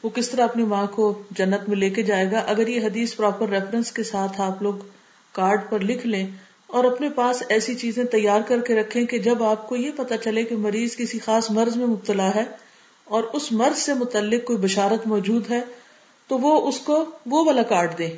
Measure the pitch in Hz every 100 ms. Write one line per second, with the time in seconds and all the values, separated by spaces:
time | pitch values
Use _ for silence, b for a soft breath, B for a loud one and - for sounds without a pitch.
0 | 226 240 240 254 233 233 220 202 202 202
1 | 214 202 - - 190 202 202 202 196 196
2 | 208 196 190 220 - 208 226 240 220 208
3 | 233 - 208 196 220 196 196 233 226 -
4 | 220 202 196 196 190 190 202 196 - B
5 | B B B - 190 208 196 214 196 247
6 | 240 196 190 B B B _ 240 247 247
7 | 294 - 247 247 - 214 220 247 233 220
8 | 247 220 208 208 214 240 240 220 214 240
9 | 240 240 208 233 220 220 - 247 269 285
10 | 247 226 226 214 226 233 208 214 240 -
11 | 240 226 - 220 220 214 226 233 247 214
12 | 202 196 190 208 240 - B B B B
13 | - 214 226 294 - 220 262 - - 269
14 | 240 214 208 233 233 226 190 190 202 220
15 | 220 214 185 233 208 240 247 B B B
16 | B B _ 262 285 311 285 - - 302
17 | 320 - 240 294 320 262 226 190 170 160
18 | 165